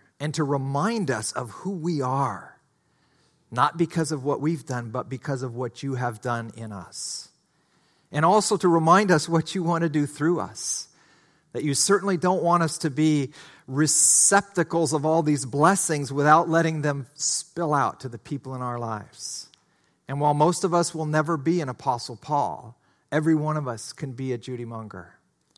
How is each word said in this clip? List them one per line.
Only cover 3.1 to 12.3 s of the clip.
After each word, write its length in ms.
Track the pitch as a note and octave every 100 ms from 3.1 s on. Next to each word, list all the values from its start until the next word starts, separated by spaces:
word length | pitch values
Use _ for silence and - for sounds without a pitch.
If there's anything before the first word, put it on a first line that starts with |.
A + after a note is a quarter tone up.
| _ _ _ _
not 260 | A#2 D3 E3
because 340 | E3 E3+ D3+
of 120 | D3+
what 180 | C3+ C#3
we've 240 | D3+ D#3+ -
done, 240 | B2 A#2
but 180 | B2 -
because 360 | C3 - C3+
of 120 | C3 A#2
what 280 | B2 -
you 120 | C#3 B2+
have 240 | B2 A2
done 320 | B2 A#2 A2+ A2+
in 140 | A2
us. 580 | G2+ F2+ - - - - _ _ _ _ _ _ _ _
And 140 | D3 E3
also 320 | G#3 - G3+
to 100 | F3+
remind 440 | E3+ D#3+ F#3 G#3
us 180 | D#3 -
what 240 | E3 D#3+
you 80 | G3
want 220 | E3+ E3
to 60 | E3+
do 180 | D3+ C#3+
through 320 | - D#3 E3+
us, 480 | F#2+ G#2+ - - - _ _ _ _ _ _
that 100 | A#2+
you 100 | D3+
certainly 440 | C3+ - G3 G3 F3+
don't 260 | F3+